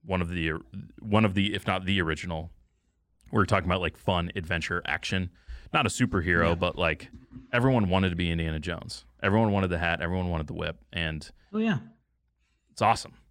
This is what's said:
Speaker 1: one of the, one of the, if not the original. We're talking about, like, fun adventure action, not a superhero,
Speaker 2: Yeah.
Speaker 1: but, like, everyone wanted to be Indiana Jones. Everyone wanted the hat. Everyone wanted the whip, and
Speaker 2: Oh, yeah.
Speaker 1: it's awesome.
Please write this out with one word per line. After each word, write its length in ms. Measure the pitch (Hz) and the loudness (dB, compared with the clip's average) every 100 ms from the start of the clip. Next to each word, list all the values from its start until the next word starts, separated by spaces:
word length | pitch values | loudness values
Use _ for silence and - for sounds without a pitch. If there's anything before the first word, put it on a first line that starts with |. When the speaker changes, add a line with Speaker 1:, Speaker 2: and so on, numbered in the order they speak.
Speaker 1:
one 180 | - 92 | -2 -2
of 60 | 85 | 0
the, 220 | 87 80 78 - - - - | -2 -2 -4 -8 -16 -16 -14
one 240 | 110 104 | 0 4
of 100 | 107 | 4
the, 200 | 95 98 | 4 0
if 120 | 95 - | -2 -2
not 180 | 95 | -2
the 160 | 92 98 | 0 0
original. 500 | 80 78 90 82 80 - _ _ _ _ _ _ - | 0 -2 -4 -8 -8 -14 _ _ _ _ _ _ -4
We're 140 | 110 92 | 0 4
talking 220 | 101 85 | 2 2
about, 120 | 92 | 0
like, 160 | 87 - | 0 -4
fun 340 | - 90 85 - | -2 0 0 -6
adventure 460 | 82 87 - 87 - | -4 -4 -2 -4 -2
action, 440 | 78 - 95 92 - - - - | -4 -2 -4 -4 -8 -16 -16 -4
not 140 | 160 127 | 0 0
a 20 | |
superhero, 640 | - 123 98 85 85 82 | 0 0 0 2 4 4
Speaker 2:
Yeah. 40 | |
Speaker 1:
but, 220 | 85 87 80 | 2 0 0
like, 300 | 85 78 - - - - - | 0 0 -6 -20 -20 -20 -4
everyone 360 | 123 123 127 98 | 2 4 4 4
wanted 220 | 95 95 | 4 2
to 60 | 85 | 2
be 140 | 87 | 0
Indiana 300 | 82 80 78 | 0 -2 -4
Jones. 440 | 76 85 - - - _ | -4 -8 -8 -16 -18 _
Everyone 300 | 98 104 113 | 2 4 4
wanted 160 | 101 95 | 2 2
the 100 | 87 | 0
hat. 220 | 85 85 | 0 0
Everyone 260 | 82 92 90 | -2 -2 0
wanted 200 | 82 78 | -2 -4
the 40 | |
whip, 220 | 82 80 82 - | -6 -6 -8 -10
and 360 | 85 82 80 - - _ | -4 -4 -4 -10 -20 _
Speaker 2:
Oh, 60 | 214 | -2
yeah. 200 | 226 170 - _ _ _ _ _ _ _ _ | 0 0 -4 _ _ _ _ _ _ _ _
Speaker 1:
it's 100 | - | 0
awesome. 320 | 107 110 - - _ | 2 2 -2 -16 _